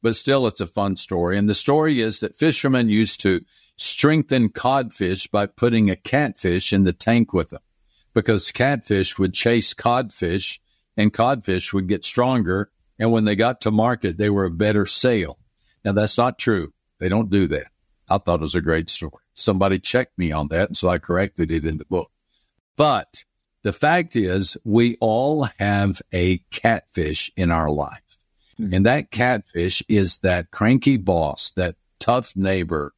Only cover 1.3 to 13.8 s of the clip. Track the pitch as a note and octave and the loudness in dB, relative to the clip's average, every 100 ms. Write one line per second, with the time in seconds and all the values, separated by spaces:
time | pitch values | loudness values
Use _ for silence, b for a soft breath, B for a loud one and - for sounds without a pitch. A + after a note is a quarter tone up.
1.3 | G2 G#2 G2+ - C#3+ D#3 C#3 A2+ G#2 G#2 | 2 2 0 2 2 2 0 -2 -4 -8
2.3 | - D#3+ - C#3 C3 A#2+ G#2+ A2 - G2+ | 0 0 2 0 2 2 2 2 0 0
3.3 | F2+ - b b b - - C#3+ D#3 D3 | 0 -4 b b b -4 2 2 2 2
4.3 | C3+ A2+ - B2 C3+ A#2+ - F#2 F#2+ - | 2 2 0 0 0 -2 -4 -2 -2 -2
5.3 | G#2 G2+ - A#2+ A2+ G#2+ F#2 - C3+ D3 | -2 -2 0 0 4 2 2 -2 -2 -2
6.3 | - F#2+ F2+ - G2 F#2+ F2 - A#2 A2+ | -2 -2 -2 0 2 2 0 0 2 2
7.3 | F#2 D#2+ D2 _ _ _ _ _ - G#2 | 0 -4 -8 _ _ _ _ _ -2 0
8.3 | G#2+ - - C3 C#3+ - G2+ F#2 - F#2+ | 0 -2 -2 0 0 -2 0 0 0 -2
9.3 | F#2 - A#2+ G2+ - - A#2+ B2 - A2 | 0 0 2 0 -2 -2 0 -2 -6 -4
10.3 | F#2 - - _ _ _ - G#2+ - A#2 | -4 -4 -10 _ _ _ 0 0 2 0
11.3 | C3+ G#2 F#2 - G2 F#2 G2 - - B2 | 0 -2 -4 -2 -4 -2 -2 -2 0 0
12.3 | C3 F2+ F#2+ G#2 _ _ _ A2 A#2 G#2+ | 0 0 -2 -4 _ _ _ 0 2 2
13.3 | G#2 A2+ B2+ - G#2+ | 2 0 0 0 2